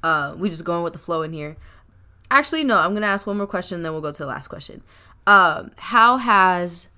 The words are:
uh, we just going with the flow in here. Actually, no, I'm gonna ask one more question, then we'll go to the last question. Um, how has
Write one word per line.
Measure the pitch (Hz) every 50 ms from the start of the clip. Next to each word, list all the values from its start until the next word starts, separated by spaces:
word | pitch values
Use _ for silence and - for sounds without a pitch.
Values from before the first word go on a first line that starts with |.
| -
uh, | 165 160 151 143 143 156
we | 160 180 202
just | 165 160 -
going | 175 175 170 170
with | 165 160
the | 156
flow | - - 170 160 160
in | 156 160
here. | 156 147 151 156 - - - - - _ _ _ _ - _ _ _ _ -
Actually, | 254 277 285 - - 320 311
no, | 269 226
I'm | 190 160 175 202
gonna | 208 214
ask | 208 196 202 -
one | 208 202
more | 208 202
question, | 202 - 180 180 - 180 175
then | 165 160 160
we'll | 156
go | 156 151
to | 147 - 151
the |
last | 139 123 - 139
question. | - - - 143 - - - - _ _ _ _ - - _ _
Um, | 196 208 196 180 170 151 - - - _
how | - - - 233 240 226 240 247
has | 262 240 240 214 196 190 185 185 180 175 175 175 175 - - _